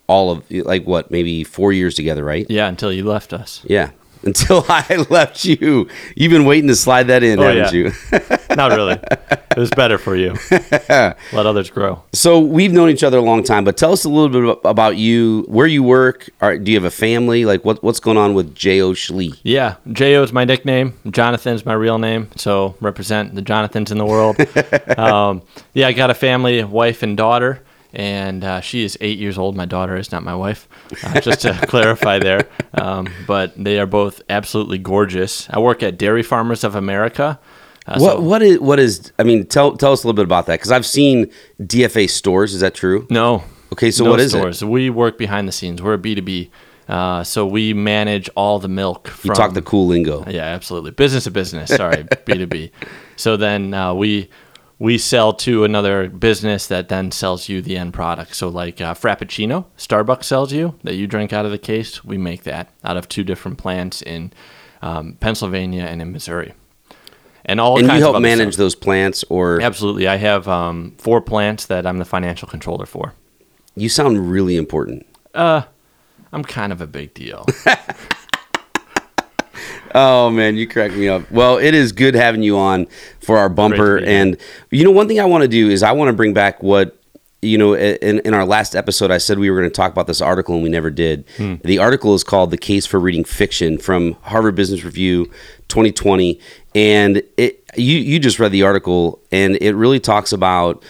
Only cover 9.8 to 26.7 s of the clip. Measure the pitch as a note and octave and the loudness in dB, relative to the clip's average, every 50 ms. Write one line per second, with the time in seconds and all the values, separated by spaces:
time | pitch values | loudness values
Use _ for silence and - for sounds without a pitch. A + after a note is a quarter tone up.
9.8 | C3 A#2 A2 F#2+ - - F#2+ F#2 F#2 F2+ F2 G2 - - F#3 F3 F3 - - D3 | 4 4 4 0 0 -2 -2 0 0 0 -2 -4 -2 0 0 0 2 2 -2 -2
10.8 | - - D3 C#3 A#2 F#2+ E2 - - - - A#2 G#2 G#2+ G#2+ G#2 F#2 - - - | 0 2 2 4 4 2 0 -4 -12 -6 -2 0 0 2 0 0 -2 -4 -4 -4
11.8 | G2+ G2 F#2 F2 - _ - - - E3+ E3+ E3 D#3 D3 D#3 D#3+ F#3+ G3+ F3 F3 | -4 -4 -4 -6 -10 _ -4 0 4 6 6 6 6 4 4 2 4 4 6 6
12.8 | E3+ E3 D3+ C3 D#3 C#3+ B2+ B2 A#2+ A2+ A2+ A2 G2+ - A2+ G#2 G2+ G2 G2 - | 6 6 4 4 2 2 4 4 4 4 2 2 2 2 0 0 2 0 0 2
13.8 | D#3+ D#3+ G3 - - D#3 D3 D3+ D#3 D3 B2+ B2+ A#2+ A#2 G#2+ - - B2+ A2+ A2 | 2 2 2 2 0 0 2 4 4 4 4 2 2 2 0 0 0 0 2 4
14.8 | A2 A2 G2 F#2 A2 A2+ A#2 A#2 A#2 A2+ A2 A2 - - - A2+ C#3 D#3+ D#3+ D3 | 4 2 2 2 2 2 2 4 4 2 2 0 -2 0 2 4 4 4 4 4
15.8 | C3 B2 B2+ C3 C3 B2+ B2+ - - - - - - G#2 F2+ D2+ G#2 G2 A2 G#2 | 4 4 6 6 4 4 0 -2 -8 -20 -8 -2 0 0 0 0 0 2 2 2
16.8 | F2+ F2 - - A2 A2+ A#2 A#2 B2 A#2+ A#2 A#2+ A#2 G#2+ G2 F2+ - G#2+ A2 - | 2 0 -2 -2 0 0 0 2 2 2 2 2 2 2 2 0 2 0 -2 0
17.8 | - A2 A#2 - - A2+ A2 G#2+ G#2 G#2 G2+ G2 F2+ D2+ C#2 - - G2 F#2 F#2+ | 0 -2 -2 0 0 2 4 4 4 4 4 2 0 -2 -4 -4 0 2 2 2
18.8 | F#2+ F#2 F#2 - - - F2+ F#2+ F#2 E2 C#2 - - A2 A#2 C3+ C3 A2+ F#2 - | 2 2 0 -2 -6 -8 -6 -6 -6 -6 -8 -8 -4 -2 0 0 0 -2 -4 -8
19.8 | - - A2+ G#2 C3+ C#3 C#3+ C#3+ C#3 B2 A#2+ B2+ B2 B2 C3 B2+ - C#3+ C3 B2+ | -12 -8 -4 0 2 4 4 4 4 2 0 0 0 2 0 0 0 0 0 0
20.8 | C3 C3 A#2 - - G#2+ F#2+ - A#2+ A#2+ A#2+ A2 - B2+ A#2+ A2 G2+ C3 A2 A2 | 0 -2 -6 -10 -12 -6 -2 0 0 2 0 -2 -2 -4 -4 -4 -4 -4 -2 -2
21.8 | A2 A2+ A2+ A2+ A2+ A2+ A2+ A2+ A2 G#2+ - - - A2 G2+ G2 G2 G2 F#2 - | 0 0 0 0 -2 -2 -4 -4 -6 -8 -12 -8 -4 -2 0 0 0 -2 -4 -6
22.8 | A2 G#2 F#2 - G2 F#2 A2 G#2+ G#2 - - G2 F#2+ - G#2+ A2 G#2+ G#2 - A2+ | -6 -6 -6 -6 -6 -4 -4 -4 -4 -6 -8 -10 -6 -2 -2 -2 -2 -2 -4 -6
23.8 | G#2+ - G#2+ G#2+ G#2+ G#2+ G#2+ A2 A2 A2 G#2+ - D3+ - - - - - - C#3 | -6 -4 -4 -4 -2 0 2 2 2 2 2 2 0 0 2 -2 -2 0 0 -2
24.8 | - - A2+ - A2+ A2 G#2+ G#2 G2+ G2+ F#2+ F#2 - _ - - - _ - C3 | 0 -2 -2 0 2 2 2 2 2 0 -2 -4 -8 _ -20 -20 -18 _ -2 0
25.8 | C3+ C3 B2 A#2+ C3 B2+ A#2+ - - C3 B2+ B2+ B2+ B2 B2 A#2+ A2 G2+ | 0 0 2 2 0 0 0 0 0 0 0 2 0 0 0 0 0 -2